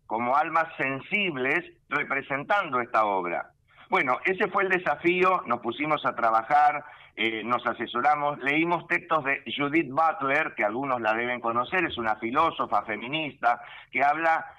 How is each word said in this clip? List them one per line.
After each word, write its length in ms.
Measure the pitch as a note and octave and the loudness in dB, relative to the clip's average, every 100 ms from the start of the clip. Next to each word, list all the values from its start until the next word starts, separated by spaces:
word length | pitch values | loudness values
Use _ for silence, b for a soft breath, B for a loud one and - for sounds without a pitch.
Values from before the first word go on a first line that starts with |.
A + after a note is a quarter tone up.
| - | -6
como 300 | A2+ A#2+ C#3+ | -2 2 2
almas 300 | D#3+ E3 D#3+ - | 2 0 0 -2
sensibles 880 | C3+ C3+ - G#3 F#3+ C3 C3 E3+ - - - | -2 -4 -4 -2 -2 0 0 0 -4 -14 -4
representando 920 | C#3+ C#3 C#3 C3 C#3 C#3 G#3 E3+ B2 | -4 -2 -4 -4 -4 0 0 0 -2
esta 240 | A#2 A2 | 2 2
obra? 480 | G#2+ F#2+ F2 E2 - _ B B B | 4 2 0 -4 -6 _ B B B
Bueno, 280 | F#3+ C#3 B2+ | 0 0 0
ese 240 | F#3+ F#3 G3 | 0 0 0
fue 160 | G3 | 0
el 60 | F#3+ | 0
desafío, 720 | F3+ E3+ D3 E3+ F3+ F#3 F3+ B2 | 0 0 0 0 2 4 2 0
nos 140 | A#2+ | -4
pusimos 440 | A#2 A#2 D3+ D3 | -4 -4 -2 0
a 100 | C3 | 0
trabajar, 680 | A#2+ A2+ A2+ A2+ D3 D3 C3+ B B B - | 0 2 2 4 4 4 2 B B B -4
eh, 260 | A2+ A2 | -2 -2
nos 240 | A2 B2 A#2 | -2 0 0
asesoramos, 720 | A2 G#2+ A#2+ C#3+ D3 C#3+ B2+ | -2 -4 0 2 2 0 -2
leímos 480 | C3+ D#3 E3+ E3+ - | 0 2 2 0 -2
textos 380 | F3 - D#3+ | -4 0 -2
de 180 | C#3 C#3 A#2 B2+ | 0 -2 -4 -4
Judith 340 | C#3+ D#3+ C3+ | 0 0 0
Butler, 640 | C#3+ D#3+ D3+ C3+ D3 - | 2 2 0 0 0 -2
que 100 | - | -2
algunos 360 | G#2 A2 C#3 B2 | -2 -2 -2 0
la 140 | A2 | 0
deben 260 | A2+ B2 A#2+ | 0 -2 -2
conocer, 440 | A#2 A#2+ B2+ F#3 | -2 -2 0 0
es 140 | D#3 - | -2 -2
una 180 | A2 G#2+ | -2 -2
filósofa 680 | A2+ C#3+ E3 - B2 G#2 | -2 0 0 0 0 0
feminista, 800 | A2+ G#2+ A#2+ D#3 D3 - A#2+ A#2 B B B | 0 -6 -4 -6 -6 -2 0 0 B B B
que 140 | C3 | 0
habla 420 | C#3 D#3 E3 D#3+ B | 2 2 2 2 B